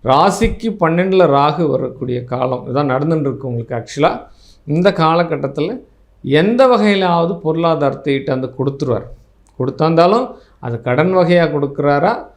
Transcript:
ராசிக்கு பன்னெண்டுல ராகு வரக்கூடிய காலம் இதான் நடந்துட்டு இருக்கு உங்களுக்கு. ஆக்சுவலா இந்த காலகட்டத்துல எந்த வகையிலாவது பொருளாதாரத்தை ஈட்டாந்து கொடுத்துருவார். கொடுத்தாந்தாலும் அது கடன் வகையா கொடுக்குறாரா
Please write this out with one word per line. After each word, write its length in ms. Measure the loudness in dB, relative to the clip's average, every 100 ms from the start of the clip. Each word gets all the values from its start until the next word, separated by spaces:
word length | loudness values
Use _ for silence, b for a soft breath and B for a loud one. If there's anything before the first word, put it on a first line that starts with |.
ராசிக்கு 640 | 2 4 4 2 -2 -2 -6 -2
பன்னெண்டுல 420 | 0 0 2 4 4 4
ராகு 280 | 2 0 -2
வரக்கூடிய 500 | -2 -4 -8 -6 -6
காலம் 400 | -6 -4 -4 -4 -4
இதான் 240 | -2 0
நடந்துட்டு 360 | 0 0 0 -2
இருக்கு 200 | -4 -6
உங்களுக்கு. 280 | -8 -6 -10
ஆக்சுவலா 340 | -8 0 0 0 -12 b b b -4
இந்த 220 | 2 2
காலகட்டத்துல 800 | 2 2 2 0 -2 -4 -4 -4 -6 -14 _ _ _
எந்த 380 | 0 2 2 4 4
வகையிலாவது 640 | 4 2 2 2 0 0 -2
பொருளாதாரத்தை 720 | -4 0 0 0 -2 -2 -2 -2
ஈட்டாந்து 320 | -2 -4 -4 -4
கொடுத்துருவார். 480 | -4 -4 -4 -4 -6 -20 _ _ _ -6
கொடுத்தாந்தாலும் 680 | -6 -2 0 4 4 4 -2 B B B -10
அது 100 | -6 -2
கடன் 240 | 0 2 2
வகையா 280 | 4 2 2
கொடுக்குறாரா 580 | 0 -4 -2 0 2 0 -2 -8